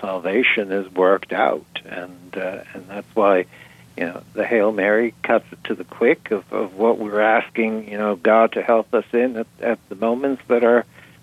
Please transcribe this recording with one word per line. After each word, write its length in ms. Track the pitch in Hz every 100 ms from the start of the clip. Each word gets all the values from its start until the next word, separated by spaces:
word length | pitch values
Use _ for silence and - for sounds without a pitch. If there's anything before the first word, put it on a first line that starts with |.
salvation 680 | 98 92 87 110 127 113 98
is 160 | 98 92
worked 400 | 87 92 98 -
out. 320 | 92 131 78 - - -
And, 500 | 90 90 87 90 95
uh, 240 | 92 98 -
and 120 | 95 90
that's 200 | 101 -
why, 320 | 113 101 92 90 - - - - -
you 80 |
know, 180 | 85 - -
the 100 | 107
Hail 280 | 107 117 104
Mary 420 | 104 98 110 117 -
cuts 240 | - 113 -
it 140 | -
to 100 | -
the 100 | 104
quick 460 | 87 - 120 170 -
of, 220 | 101 -
of 220 | 104 98
what 240 | 95 113 107
we're 240 | 104 104
asking, 680 | 107 117 - - 110 110 104
you 80 | 104
know, 200 | 104 95
God 360 | 110 110 113
to 100 | 107
help 300 | 104 113 -
us 140 | 117 -
in 240 | 120 127 113
at, 80 | 113 -
at 260 | 117 110 -
the 60 |
moments 480 | 98 113 123 139 131 -
that 140 | 117
are, 220 | 117 120 - - - -